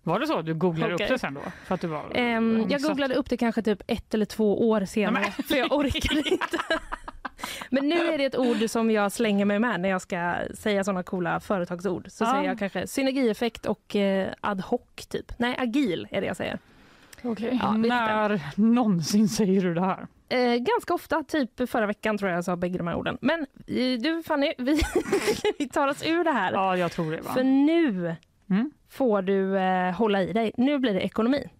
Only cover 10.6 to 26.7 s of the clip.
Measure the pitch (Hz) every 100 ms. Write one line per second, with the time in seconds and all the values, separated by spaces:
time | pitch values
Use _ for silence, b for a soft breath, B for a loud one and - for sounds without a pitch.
10.6 | 220 202 196 190 175 185 170 165 - 202
11.6 | 175 175 190 180 - - 226 269 285 240
12.6 | 196 190 190 - 269 269 240 208 233 -
13.6 | - 208 _ 208 196 190 190 - - 196
14.6 | - 240 - - - - - - 240 254
15.6 | 254 247 254 160 - 196 196 185 - -
16.6 | b b b b b - 247 202 233 254
17.6 | - 220 226 247 220 214 214 208 147 190
18.6 | 220 240 220 175 147 208 220 220 202 196
19.6 | 180 170 185 175 - _ _ 247 247 240
20.6 | 254 453 - 349 - 311 294 311 254 -
21.6 | 254 262 208 208 220 208 202 175 175 175
22.6 | 180 180 170 - - - 254 330 285 -
23.6 | - 220 254 254 277 330 320 302 285 302
24.6 | 247 302 330 359 - 370 320 - 415 -
25.6 | 277 330 277 285 - 330 339 254 185 196
26.6 | 190